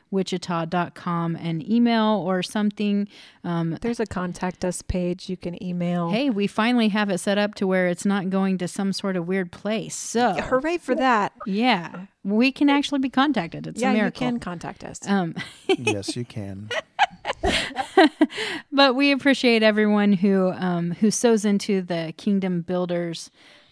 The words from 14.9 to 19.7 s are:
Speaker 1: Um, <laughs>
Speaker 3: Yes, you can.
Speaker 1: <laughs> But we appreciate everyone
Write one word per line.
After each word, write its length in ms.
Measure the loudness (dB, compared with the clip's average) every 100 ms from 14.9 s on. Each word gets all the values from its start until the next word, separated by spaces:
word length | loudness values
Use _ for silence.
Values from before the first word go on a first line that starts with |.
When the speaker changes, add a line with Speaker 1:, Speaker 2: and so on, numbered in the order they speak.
| -10 -2
Speaker 1:
Um, 280 | 0 0 -4 -12 -8
<laughs> 200 | -2 -2
Speaker 3:
Yes, 400 | 0 -2 -4 -6
you 80 |
can. 460 | -8 -8 -10 -10 -8 -8 -6 0 0 -2 -10 -6
Speaker 1:
<laughs> 60 | -2 -2 -4 -6 -2 4 4 6 0 0 -6 -8 -4
But 240 | 4 4
we 160 | 6 4
appreciate 520 | 4 4 4 4 4
everyone 500 | 4